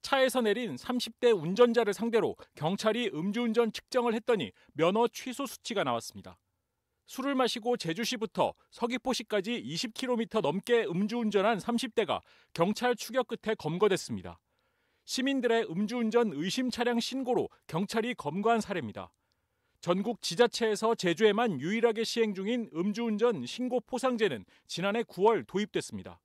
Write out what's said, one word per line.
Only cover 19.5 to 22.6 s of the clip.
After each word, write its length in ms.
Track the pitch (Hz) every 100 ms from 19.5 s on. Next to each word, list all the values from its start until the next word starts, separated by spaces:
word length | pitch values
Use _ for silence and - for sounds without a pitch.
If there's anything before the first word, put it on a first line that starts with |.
| _ _ _
전국 420 | - 180 202 233
지자체에서 720 | - 170 240 - 226 208 220
제주에만 680 | 226 180 165 214 208 240 151
유일하게 440 | 147 220 233 226
시행 300 | 220 - 220
중인 360 | 190 196 247